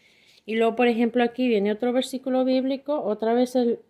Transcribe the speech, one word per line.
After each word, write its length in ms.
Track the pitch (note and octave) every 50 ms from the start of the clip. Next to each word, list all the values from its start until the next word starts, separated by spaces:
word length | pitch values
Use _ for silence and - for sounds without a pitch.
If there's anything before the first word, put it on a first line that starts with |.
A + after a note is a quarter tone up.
| _ _ _ _ _ _ _ _ _
Y 100 | - A3
luego, 200 | A3+ A3+ A3+ A3
por 100 | A#3+ B3
ejemplo, 380 | A#3+ A3+ A3+ A#3+ A3+ A#3 B3 A#3+
aquí 240 | A#3 - - B3+ B3
viene 240 | A3+ G3+ G3 G#3
otro 200 | G#3+ G#3+ A#3+ B3 A#3+
versículo 500 | C4 B3+ - C4+ B3+ - C4 B3+ C4 B3+
bíblico. 560 | C4 C4 C4 B3+ C4 C#4 C4 - - D4 D4+
Otra 320 | - G3+ G#3+ G#3 A3 A3+
vez 240 | A#3 B3 B3+ B3 -
el, 240 | B3+ A#3+ A#3+ A3+ - -